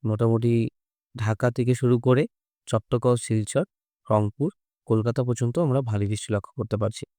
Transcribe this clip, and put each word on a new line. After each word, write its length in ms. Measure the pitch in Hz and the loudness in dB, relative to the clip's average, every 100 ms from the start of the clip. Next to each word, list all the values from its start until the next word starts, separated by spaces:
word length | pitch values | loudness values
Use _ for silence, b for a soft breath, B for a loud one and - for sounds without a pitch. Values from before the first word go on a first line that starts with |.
মোটামুটি 500 | 113 107 117 113 117 117 113 _ _ _ _ 120 | -2 0 2 2 2 2 0 _ _ _ _ -6
ঢাকা 320 | 110 110 123 | -4 0 0
থেকে 220 | 120 120 123 | 0 0 2
শুরু 200 | 123 123 | 2 2
করে 240 | 120 127 180 _ _ _ - | 4 2 2 _ _ _ -4
চট্টগ্রাম, 480 | 113 - 123 123 123 | -4 -2 0 2 0
শিলচর, 480 | - 110 107 131 180 _ _ _ _ | 0 -2 0 -2 -4 _ _ _ _
রংপুর, 420 | 110 104 - 151 - _ _ - | 0 0 -2 -6 -6 _ _ -2
কলকাতা 340 | 110 113 117 | 0 0 -2
পর্যন্ত 320 | 123 120 120 120 | -2 0 -2 0
আমরা 220 | 165 131 | 0 0
ভারী 240 | 123 104 101 | 0 -2 -2
বৃষ্টি 220 | 104 - | -4 -2
লক্ষ্য 200 | 104 - - | -4 -4 -10
করতে 200 | 110 104 | -4 -2
পারছি। 260 | 107 117 - | -2 -6 -16